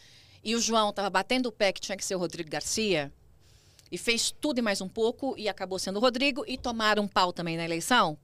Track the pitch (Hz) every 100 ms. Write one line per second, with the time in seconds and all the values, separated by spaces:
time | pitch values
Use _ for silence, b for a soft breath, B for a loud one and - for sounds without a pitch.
0 | b b b b 214 233 214 226 208 202
1 | 196 185 - 254 247 - 202 190 - 196
2 | - 190 165 160 156 147 - - 214 160
3 | 143 - - - b b b b b 175
4 | - - - - 302 247 226 196 190 -
5 | 226 240 269 - 208 - 185 185 - 196
6 | 247 240 285 262 247 254 254 226 214 208
7 | 202 208 180 - 170 165 165 165 - 247
8 | 165 151